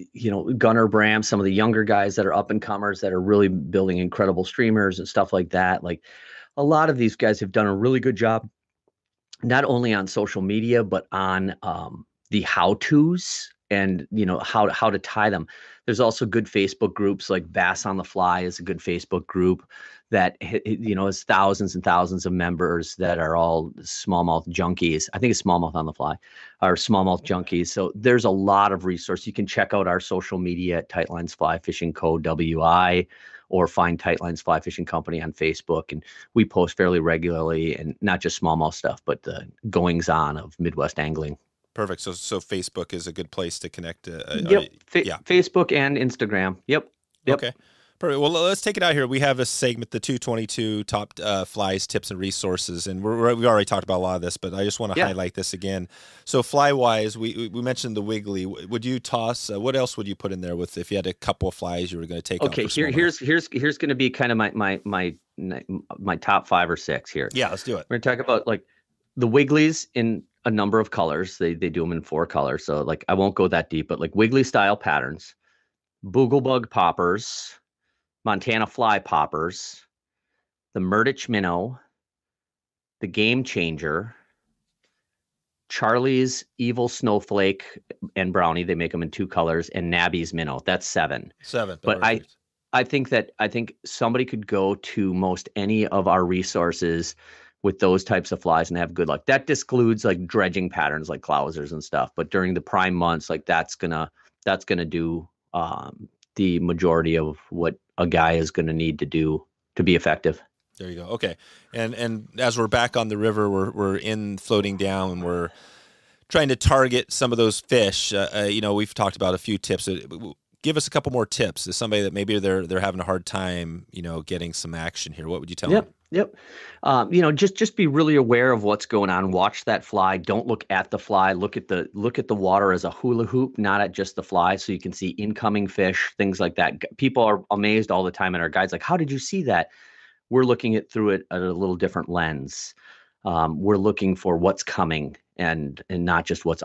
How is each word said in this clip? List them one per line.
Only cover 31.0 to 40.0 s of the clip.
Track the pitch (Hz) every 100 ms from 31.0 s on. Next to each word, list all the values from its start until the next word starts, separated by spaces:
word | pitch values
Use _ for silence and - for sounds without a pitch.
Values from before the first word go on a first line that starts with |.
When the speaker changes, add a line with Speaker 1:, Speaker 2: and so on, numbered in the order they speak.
| 82 85 85 -
Speaker 1:
Fly | 78 82
Fishing | - 80 85
Co. | 78 82 80
W | 80 82 82 80
I, | 82 87 90 90 90 - - - _
or | 92 85
find | - 87 82
Tightlines | 92 82 85 82
Fly | - 80
Fishing | 87 87 85
Company | 82 80 82
on | 80
Facebook. | - 80 76 - 80 -
And | 76 - - - 117
we | 104
post | - 87 -
fairly | 90 90
regularly, | 80 82 85 82 80 80 80 -
and | 78 -
not | 101 92
just | 85 -
smallmouth | 82 80 80 -
stuff, | - - -
but | 71
the | - - 90 _ 113
goings | 90 90 85